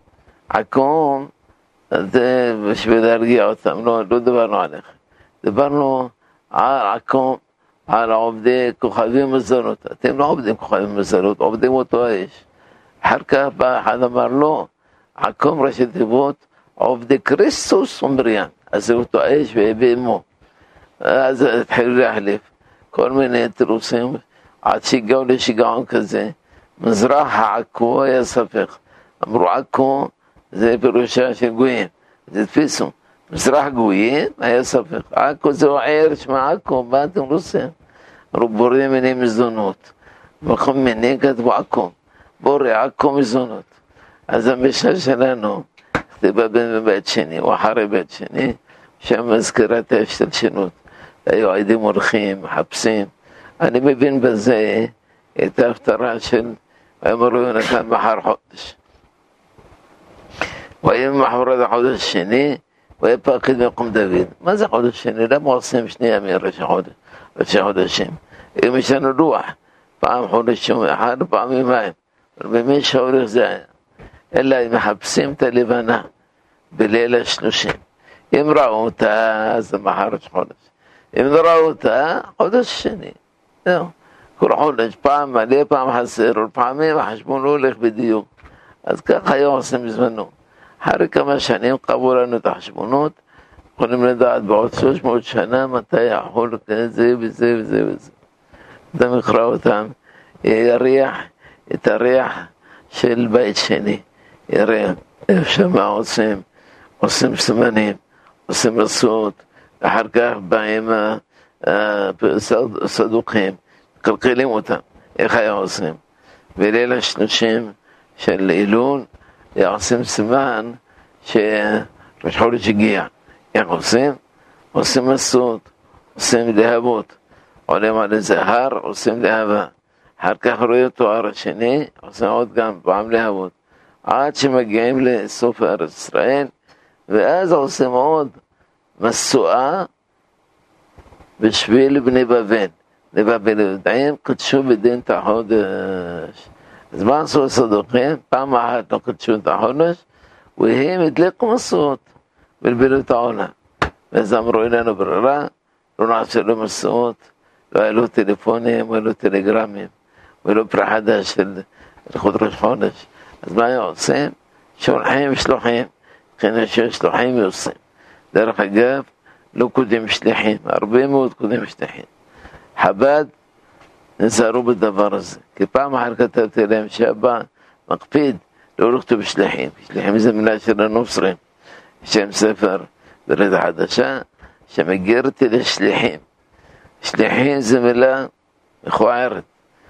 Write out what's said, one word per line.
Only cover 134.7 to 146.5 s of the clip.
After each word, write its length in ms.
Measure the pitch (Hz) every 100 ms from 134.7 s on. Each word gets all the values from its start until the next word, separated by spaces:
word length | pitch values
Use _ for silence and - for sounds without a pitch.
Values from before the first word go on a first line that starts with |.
| 110 120 131
לסוף 640 | 127 117 104 - 120 113
ארץ 280 | 98 101 78
ישראל, 560 | - - - 101 139 139 _ _ _ _ _ -
ואז 440 | 107 98 175 185
עושים 380 | 165 135 - 131
עוד 380 | 123 143 160 135 - _ _ _ _ _ -
משואה 840 | 113 113 - 131 85 110 135 190 180 _ _ _ _ _ _ _ _ _ _ - - - _ -
בשביל 600 | 110 104 - 120 135 143
בני 240 | 123 127
בבל. 420 | 120 120 104 113 95 - _ _ _
בני 120 | -
בבל 360 | 107 117 101 107
יודעים, 540 | 101 95 92 120 143 143
קדשו 400 | - - - 139
בדין 360 | 135 110 117 123
את 120 | 117
החודש. 1400 | 98 95 110 107 110 95 95 95 92 85 87 80 - -